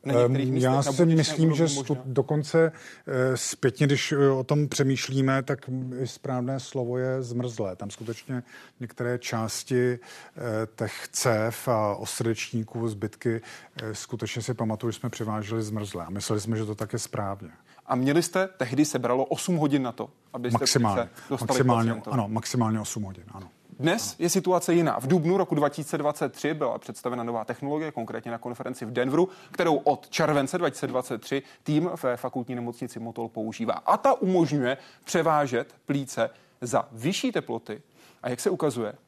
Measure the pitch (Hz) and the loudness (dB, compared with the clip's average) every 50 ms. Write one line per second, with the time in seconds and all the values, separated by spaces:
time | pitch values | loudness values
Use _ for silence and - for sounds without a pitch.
0 | - 139 131 120 123 120 131 135 131 131 127 127 127 127 131 139 139 143 135 147 | 0 4 4 6 6 6 4 2 2 2 2 4 4 4 4 4 2 2 4 4
1 | 175 165 165 160 147 - 156 160 160 165 151 143 165 147 143 139 131 - 147 123 | 6 6 6 6 4 2 4 4 4 4 6 4 2 2 2 -2 0 -2 -2 -2
2 | 131 135 123 139 131 - 156 151 143 - - 165 165 160 160 - - - - - | -2 0 0 0 2 2 0 0 0 2 4 4 4 4 2 -6 -20 -20 -20 -16
3 | _ - 139 127 127 131 127 117 - - - _ - 131 - - 147 139 143 131 | _ -4 0 2 2 2 2 0 -2 -6 -4 _ 0 0 4 4 4 4 4 2
4 | - - 151 139 139 139 135 131 127 - 147 147 147 139 - - 139 135 135 123 | 2 0 4 4 6 6 4 2 2 2 2 2 2 0 2 2 2 2 2 0
5 | - - 135 135 135 135 135 135 131 135 143 - - - 127 131 127 127 127 127 | -2 -2 0 2 2 4 2 2 0 -2 -4 -4 -4 -6 -6 -6 -6 -6 -6 -6
6 | 135 120 - - - 139 131 127 123 127 135 135 131 - - 135 123 120 123 127 | -6 -6 -6 -10 -6 -4 -4 -2 -2 -4 -4 -6 -8 -6 -4 -4 -2 -2 -2 -2
7 | 127 131 127 135 131 117 120 123 123 123 113 - 107 95 92 - 101 101 - - | -2 -2 -2 -2 -4 -4 -4 -4 -4 -4 -4 -4 -4 -4 -4 -8 -10 -12 -10 -10
8 | 113 113 113 - - - 131 123 120 - - - - - _ _ 123 113 - - | -10 -10 -10 -10 -8 -6 -6 -6 -6 -10 -20 -20 -20 -20 _ _ -14 -12 -8 -4
9 | 131 120 123 120 - - 123 113 110 107 - - - - 131 123 123 123 123 123 | -2 -2 -2 -4 -4 -4 -4 -2 -2 -4 -4 -8 -4 0 2 2 4 2 0 -2
10 | - - - - - - _ - - 120 110 110 110 107 _ - 113 104 - - | -8 -20 -20 -20 -20 -18 _ -10 -6 -4 -2 -2 -4 -4 _ -6 -6 -6 -6 -10
11 | - - - - - 131 113 107 110 117 113 - - 131 120 110 107 104 101 90 | -14 -8 -6 0 2 2 2 2 0 -2 -4 -4 -2 0 2 2 2 0 -2 -4
12 | 107 - - - 113 117 113 - - - - 113 110 - - 117 117 113 107 101 | -6 -8 -4 -2 0 -2 0 -2 -6 -6 -4 -6 -6 -4 -6 -4 -4 -4 -4 -4
13 | 110 104 - _ - 120 113 113 - - - - - - _ - 113 110 107 - | -6 -8 -8 _ -2 -2 -2 -2 -6 -12 -18 -18 -20 -18 _ -10 -10 -8 -8 -10
14 | - - 123 107 113 107 - 120 107 - 120 - 117 110 110 107 - 117 107 - | -8 -10 -6 -6 -6 -6 -6 -6 -4 -4 -4 -2 -2 -2 -2 -2 -4 -4 -4 -4
15 | - 117 - - 117 110 107 107 104 98 113 113 107 107 107 107 104 98 - 90 | -8 -8 -6 -6 -4 -4 -4 -4 -4 -4 -4 -4 -2 -4 -4 -6 -6 -6 -8 -10
16 | 82 78 95 98 - - 110 107 98 113 110 107 110 104 107 - 110 104 - 113 | -8 -6 -6 -6 -2 -2 -2 -2 0 -2 -2 -2 -2 -4 -4 -6 -6 -6 -4 -6
17 | - - - - 104 98 98 101 - 80 - _ _ _ - - _ - 127 123 | -6 -4 -4 -4 -4 -4 -6 -8 -10 -18 -18 _ _ _ -20 -20 _ -2 0 2
18 | 131 139 147 170 165 - - 185 190 190 190 - 131 113 127 139 151 147 - 127 | 2 4 4 4 2 2 0 0 0 0 -2 -4 -4 0 4 2 2 4 2 -2
19 | 123 120 123 131 135 - 170 - - - 180 156 151 143 139 139 131 120 - - | 0 2 2 2 2 0 -2 -4 0 0 2 2 4 4 2 2 0 -2 -6 -6
20 | 110 - _ _ _ _ - 127 120 123 117 117 139 127 - 135 120 107 98 107 | -10 -10 _ _ _ _ -10 -4 -2 0 2 2 2 4 4 4 4 4 4 2
21 | 117 - - - - - 139 123 - - 131 127 123 127 120 117 113 113 113 113 | 0 -2 -8 -18 -6 -6 -4 -4 0 2 4 4 6 6 6 6 4 2 0 -2
22 | - 107 117 127 107 101 110 113 - - - 123 117 110 110 110 104 - - 113 | -4 -2 -2 -2 -2 0 -2 -4 -4 -2 0 2 2 2 2 -2 -2 -6 -6 -6
23 | 104 95 92 87 - - - 98 95 - _ _ _ - - - 127 165 185 226 | -8 -8 -10 -14 -16 -18 -18 -18 -18 -18 _ _ _ -20 -10 0 2 2 2 2
24 | - - - - 165 175 - 190 - 180 185 170 - - 170 175 165 147 110 - | -2 -8 -4 -2 0 2 2 2 2 4 2 2 4 4 4 4 4 4 0 -2
25 | 127 135 175 180 147 170 185 196 180 - 170 151 147 143 143 - 143 - - 151 | 2 2 2 4 4 4 4 2 2 2 2 2 2 2 2 -2 -6 -4 -4 0
26 | 143 147 117 - 160 127 - - - 147 160 151 143 120 110 104 - - 110 - | 0 0 0 0 -4 -4 -4 -2 -2 -2 -2 0 -2 -2 -2 -4 -8 -12 -14 -6
27 | - 123 123 120 117 120 117 113 107 - 120 - 139 139 147 151 160 151 - 120 | -6 -4 -4 -4 -4 -4 -4 -4 -4 -6 -8 -6 -4 -4 -4 -4 -4 -6 -6 -8
28 | 117 - 113 113 - 117 117 117 - 123 120 - 127 123 127 - 123 110 120 123 | -8 -8 -8 -8 -8 -8 -10 -8 -8 -10 -10 -8 -8 -10 -8 -8 -8 -4 -2 0
29 | 123 131 135 160 185 185 - - - - - - 180 165 151 143 - 143 139 - | 0 2 4 2 2 2 -2 -18 -20 -10 -2 0 2 4 4 4 4 2 0 0
30 | - - - - 160 151 151 143 135 131 - 175 170 147 - - - 131 123 127 | -4 -6 -2 0 2 4 4 2 2 0 -2 -2 -2 -2 -2 -4 -6 -2 -2 -2
31 | 127 - 123 110 - - 139 139 - - - _ _ - 151 156 175 180 165 160 | -2 -2 -8 -8 -4 -4 -4 -4 -4 -8 -20 _ _ 2 2 2 2 0 -4 -2
32 | - 127 120 117 - 127 - 135 120 - 127 123 120 120 117 - 135 120 - 113 | -2 -2 -2 -2 -4 -6 -6 -6 -6 -4 -6 -6 -6 -6 -6 -8 -10 -10 -8 -10
33 | 113 117 113 - 113 113 - 117 107 110 104 - 113 113 - - - - 196 214 | -10 -8 -6 -6 -8 -6 -6 -6 -6 -6 -4 -4 -2 -2 -2 0 2 2 2 4
34 | - 269 262 - - 185 185 180 165 127 147 147 123 123 139 - - - - _ | 4 2 4 4 2 2 4 4 4 4 2 0 2 0 0 -2 -6 -20 -20 _
35 | _ - - 175 156 165 156 151 147 127 123 117 139 - - _ _ - 143 143 | _ 0 0 2 4 4 4 2 2 2 0 -2 -2 -4 -14 _ _ -2 -2 -2
36 | 135 - - - 113 110 - _ _ _ _ _ 127 120 131 127 - - 117 113 | -2 -4 -2 -2 -2 -2 -2 _ _ _ _ _ -6 0 0 0 0 -2 -10 -4
37 | 117 165 196 - - 254 214 165 139 - 117 120 _ - 107 - _ _ _ _ | -2 -2 -2 0 -2 -2 -2 -2 -4 -4 -8 -6 _ -10 -14 -14 _ _ _ _
38 | - - _ _ - 123 123 - - 202 185 - 165 147 113 120 110 104 - _ | -20 -20 _ _ -6 -6 -6 0 0 0 0 2 0 0 0 -2 -4 -4 -6 _
39 | _ | _